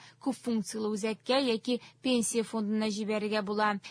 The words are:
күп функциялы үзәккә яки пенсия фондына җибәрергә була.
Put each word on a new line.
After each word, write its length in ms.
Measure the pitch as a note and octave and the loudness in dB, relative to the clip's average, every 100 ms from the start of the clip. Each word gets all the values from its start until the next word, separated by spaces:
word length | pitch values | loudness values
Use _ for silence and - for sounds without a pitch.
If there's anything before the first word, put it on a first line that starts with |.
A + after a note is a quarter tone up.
| - _ | -8 _
күп 160 | C#4 - | -4 -4
функциялы 540 | A#3+ A3+ F#3+ A3 G#3+ | -2 -2 -2 -4 -4
үзәккә 460 | G#3+ A3 G#3+ - C4 C4 | -2 -2 -4 0 2 2
яки 300 | A3+ - A#3+ - _ | 0 0 -2 -4 _
пенсия 420 | B3+ B3 A3+ A#3 | 2 2 2 0
фондына 460 | G#3+ A3+ G#3 G#3+ A3 | -2 -2 0 0 0
җибәрергә 500 | G#3 G#3 G#3+ G#3 G#3+ | -2 -2 -2 0 0
була. 380 | G3+ G#3+ G#3+ G3+ - | 0 2 2 0 -6